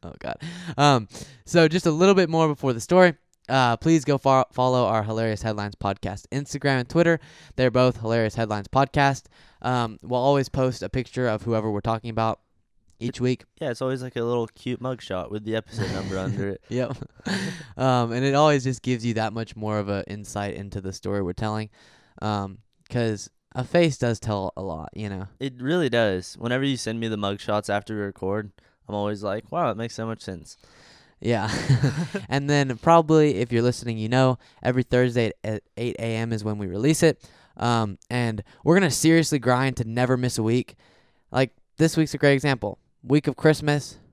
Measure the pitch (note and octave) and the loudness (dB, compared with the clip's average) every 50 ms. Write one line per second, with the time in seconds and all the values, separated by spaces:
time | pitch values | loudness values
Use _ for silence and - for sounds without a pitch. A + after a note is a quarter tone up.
0 | - - - - - - - - - E3 E3+ F3 F3+ E3+ C#3+ - C#3+ D3 C#3 B2 | -16 -16 -18 -12 -10 -10 -10 -10 -12 -16 -14 -14 -14 -12 -2 2 4 4 4 4
1 | A2 - - - - - - _ _ - - E3+ E3 D#3 D#3 F#3 - F3 D#3 D3+ | 0 -4 -14 -18 -18 -18 -20 _ _ 0 4 4 4 4 4 2 0 0 2 4
2 | F3+ G3 G3+ F#3 F#3 D#3 E3 E3 E3 D#3 D3 - - C3+ B2+ A2+ A2 - F3+ F3+ | 6 6 6 6 4 2 2 2 2 2 0 0 -2 -2 -2 -2 -2 2 6 8
3 | F#3 F3+ D#3+ _ _ _ _ _ _ - B2 C3+ B2+ A#2+ A#2 A2+ - D#3+ E3 D#3+ | 8 8 6 _ _ _ _ _ _ 0 2 2 4 4 2 2 2 4 4 4
4 | B2+ C#3+ C#3+ C3+ - C#3 C3+ C3 B2+ _ _ - B2+ B2+ B2+ B2+ B2 G2 A2 A2+ | 4 2 0 2 4 4 4 4 4 _ _ 0 2 2 4 2 2 2 2 0
5 | G#2 G#2 A2 A2 A2+ A2+ A2 G#2 - A2+ G#2+ G#2 G2+ G#2 G2+ _ - G2+ G2 - | 0 -2 -2 -2 -2 -2 -2 -2 -4 -4 -4 -4 -6 -8 -8 _ -4 -4 -4 -4
6 | - G2+ F#2+ G2+ - - - C3+ C#3+ - - C#3+ - C#3+ C3+ C3 B2 B2 - E3 | -6 -8 -8 -8 -12 -8 -6 -6 -6 -6 -10 -4 0 0 0 0 -2 0 2 2
7 | E3+ E3 E3 D#3 - - - - - - - - B2+ B2+ A2 B2+ B2+ B2+ A#2+ - | 4 4 2 0 -2 -12 -20 -20 -20 -14 -4 0 0 2 4 4 4 4 2 0
8 | A2+ A2+ A2+ A#2 A2+ G#2+ - - A2+ G#2+ G#2+ G#2 G2 - - C3+ C#3 C3+ - D3+ | -4 -2 0 0 0 0 0 -2 -2 -2 -2 -6 -6 -2 2 2 2 2 2 2
9 | C#3+ C#3 C#3 C3 - _ _ _ - - _ _ - A#2+ B2+ B2 A#2 A2+ A2 - | 2 2 2 0 -8 _ _ _ -20 -20 _ _ -4 -2 -2 0 -2 -4 -6 -12
10 | - G2+ B2 B2 B2 C#3 C#3+ C#3 C3+ - - C#3 C3 C3 B2 - - - - C3 | -8 -4 -2 0 2 4 2 2 0 -2 -2 0 0 0 -2 -4 -8 -6 -4 -6
11 | B2 - - B2+ B2+ A#2+ G#2+ G#2+ - A#2+ A#2 A2 G#2+ A2 G#2 G2+ - - A2+ A2+ | -6 -4 -4 -2 0 0 0 -2 -2 -2 -2 -2 0 -2 -4 -4 -2 -2 -4 -4
12 | - A#2 A2+ A2 A2+ A2+ A2 - _ _ _ _ _ _ _ _ _ _ _ _ | -4 -8 -4 -2 -2 -2 -2 -4 _ _ _ _ _ _ _ _ _ _ _ _
13 | - A#2+ - - A#2+ B2+ B2+ - - _ _ _ E3 C#3+ A#2+ - C3+ C3 C3 C3 | -8 -8 -6 -2 -2 -2 -2 -2 -6 _ _ _ -6 -6 -4 -4 -4 -4 -4 -4
14 | B2+ B2+ - B2 A#2 A#2 A#2+ A#2+ A2+ A2 _ _ - B2+ B2 - A#2+ C3 C3 A#2 | -6 -8 -6 -4 -2 0 0 -2 -2 -4 _ _ -8 -8 -6 -6 -6 -8 -8 -8
15 | - - F#2 F#2 F2 - G2+ G#2+ G#2+ G#2+ A2 A2+ A2 - - A2+ G#2 F#2 F#2 F#2+ | -8 -8 -6 -6 -6 -6 -8 -8 -6 -4 -4 -4 -6 -6 -6 -6 -4 -4 -4 -6
16 | F#2+ F#2+ F#2+ F#2+ F#2 F#2+ G#2 G2 G2 G2 G2 - _ _ - B2 B2+ - C3+ - | -6 -6 -4 -4 -4 -4 -4 -4 -4 -6 -6 -8 _ _ -4 -4 -4 -4 -6 -10
17 | - - _ _ - - G3 F#3+ F#3+ - - E3+ D3+ - - - B2 C3 B2+ B2 | -12 -18 _ _ -6 -6 -4 -4 -4 -6 -8 -10 -16 -18 -8 -2 0 2 2 2
18 | A#2+ A#2 A#2 B2 C3 C#3 C#3 C#3 D3+ D#3 D3 C#3 A#2+ C3 B2+ A#2 - B2 B2+ A#2 | 2 0 -2 -2 0 0 2 4 4 4 4 2 0 -2 -6 -4 -2 -4 -4 -2
19 | A2 A#2+ A2+ A2 A2 A2 G2+ A#2 A2+ G#2+ - A2 G#2+ G#2+ G#2+ G#2+ G2+ G2 G2+ G2 | -2 -2 -2 -2 -2 -4 -4 -6 -8 -8 -8 -8 -4 -2 -2 -2 -2 -2 -4 -4
20 | - - G2 G#2 G2+ - - G#2 G2+ G2+ - - G2 G2+ - G2+ F#2 F#2+ F#2+ - | -4 -6 -10 -12 -12 -10 -6 -6 -6 -6 -6 -8 -10 -10 -10 -8 -8 -8 -10 -8
21 | - G2 G2 G2+ G2 F2 F2+ - A2+ G#2+ G#2+ G#2+ G#2+ G#2 _ _ _ _ _ _ | -8 -4 -4 -2 -2 -4 -4 -4 -4 -4 -4 -4 -6 -8 _ _ _ _ _ _
22 | _ _ _ - - G#2+ G#2+ G#2 G2 G2 G2 - _ _ _ _ _ _ - B2 | _ _ _ -8 -4 -2 -2 -2 -4 -6 -10 -14 _ _ _ _ _ _ -4 -2
23 | A#2 A2+ G#2+ G2+ - - _ _ _ _ _ - B2 - - F3 F3 E3 C3+ - | -2 -2 -2 -4 -8 -16 _ _ _ _ _ -8 -8 0 2 4 4 4 2 0
24 | - A#2+ A#2 - - A2 G#2+ G2+ F#2+ F2+ - - F#2+ G2 D#2+ D#2+ D#2+ - - - | 0 -2 -2 -2 -4 -4 -4 -2 -4 -6 -8 -8 -8 -8 -8 -8 -10 -12 -10 -10
25 | G#2+ G#2 G2 F#2 G2 G2 _ _ C3 C#3 B2+ B2 B2 C3+ E3 F3+ E3 C3 A2+ A#2+ | -8 -8 -8 -8 -10 -12 _ _ -8 -8 -8 -6 -4 -2 0 0 0 2 2 2
26 | A#2 G#2 F#2+ F#2 F2+ - - - - A#2 B2 C3 C3+ C#3 C3+ A#2+ - A2+ A2+ A#2 | 2 2 2 0 -4 -8 -14 -8 -6 -4 -2 0 0 0 -2 -2 -4 -6 -6 -4
27 | A2+ A2+ A2 G#2 G2+ G2 G2+ G2+ - - G#2 G#2 G#2 - G2+ G#2 G2+ - A2 G#2+ | -4 -4 -4 -2 -2 -4 -4 -4 -4 -2 -2 -2 0 0 -2 -2 -2 -4 -6 -6
28 | G#2 G2+ F#2+ - - F#2+ G2 G#2+ G#2+ G2+ _ _ _ _ _ _ _ - G#2 G#2 | -6 -6 -6 -6 -4 -4 -4 -4 -6 -8 _ _ _ _ _ _ _ -8 -6 -4
29 | G2+ G#2 G#2 G2+ G2+ G2+ F#2+ A2 - - - E3 F3 C3 A2 G#2+ A2+ A#2 - - | -2 -4 -4 -4 -4 -6 -6 -6 -8 -8 -4 -2 -2 -2 -2 -4 -6 -8 -8 -8
30 | A2+ A2+ A2+ A2 - - F#2+ E2+ D2+ - - _ _ _ _ - - - - - | -8 -8 -8 -10 -10 -12 -12 -12 -14 -20 -20 _ _ _ _ -20 -20 -20 -20 -20
31 | _ _ _ _ - - A#2+ A2 F#2+ A2 - - - - C#3 A#2+ - C#3 C#3 C#3+ | _ _ _ _ -2 -2 0 0 0 -2 -4 -4 2 2 2 4 4 0 0 -2
32 | F3 C#3+ - G3+ - - - C#3 C#3 C#3+ D3 C#3+ C#3+ C3 B2 A2 - E3 E3 E3+ | -6 -6 -6 -10 -8 -4 -4 -4 0 2 2 2 2 2 -2 -2 4 6 6 6
33 | D#3+ D3+ D#3+ D#3 D3+ D3+ C3 F#2 A#2+ A#2+ A#2+ A#2 A#2 B2 A#2+ - - A#2+ A2+ A2 | 6 6 4 4 6 4 2 0 -2 0 0 2 2 2 0 -2 -6 -8 -6 -4
34 | G#2+ A2 A#2+ B2+ C3 C3 B2+ B2 _ _ _ _ - A#2+ B2 B2+ B2 _ - B2 | -2 0 2 4 4 4 2 0 _ _ _ _ -4 -2 0 0 -2 _ 2 2
35 | B2+ B2+ A#2 B2 A#2 G#2+ - _ _ G#2+ A2 G#2 _ _ _ - A#2 B2 - - | 2 2 2 0 0 0 -2 _ _ -6 -6 -6 _ _ _ -6 -6 -6 -6 -4
36 | A2+ A#2 A2+ A2 A2+ A#2 A2+ A2 G#2 G#2+ G#2+ G#2 G#2 F#2 F2 G2+ A#2 D3 D#3+ - | -6 -4 -4 -4 -4 -4 -4 -4 -4 -4 -4 -4 -6 -6 -4 0 2 2 2 4
37 | - D#3+ C#3 _ - - _ _ _ _ _ - - A#2+ A#2+ A#2 A2+ G#2 F#2+ - | 4 4 2 _ -8 -20 _ _ _ _ _ -4 -2 0 2 2 0 -2 -4 -10
38 | _ _ - B2 A#2+ A#2 A2 G#2 G2 _ - _ - C#3+ E3+ F3 G3 D#3+ B2+ - | _ _ -4 -2 -2 -2 -4 -6 -10 _ -20 _ 0 4 4 4 4 2 0 2
39 | - D#3+ D#3+ E3 D#3+ - - C#3+ A#2 B2 B2 B2 C3+ C3+ B2 - A#2+ A2+ A2+ A#2+ | 4 4 6 6 4 2 0 0 2 2 2 2 2 0 -2 -4 -6 -4 0 0
40 | B2 A#2+ C3 B2 B2 B2 - - A2 A2 A#2 B2+ - - - _ _ _ _ _ | 2 2 2 0 0 -2 -2 0 0 2 2 0 0 -4 -10 _ _ _ _ _
41 | _ _ _ _ _ _ - - C3+ A#2 _ _ _ _ _ _ D3+ E3 - E3+ | _ _ _ _ _ _ 0 0 0 0 _ _ _ _ _ _ 2 2 4 2
42 | D#3+ D3+ - C#3+ - C#3+ C#3 C3+ C#3 D3 C3+ A#2+ - G#2 - _ _ _ _ _ | 0 0 0 2 4 4 4 4 2 0 0 0 -2 -6 -8 _ _ _ _ _
43 | - B2 C3+ D3+ - - C3 - - D#3 D#3 - - D3 D3 D3 C3+ - - - | -2 2 2 2 2 2 -4 4 4 4 4 4 2 0 0 0 -2 -6 -16 -20
44 | - _ | -20 _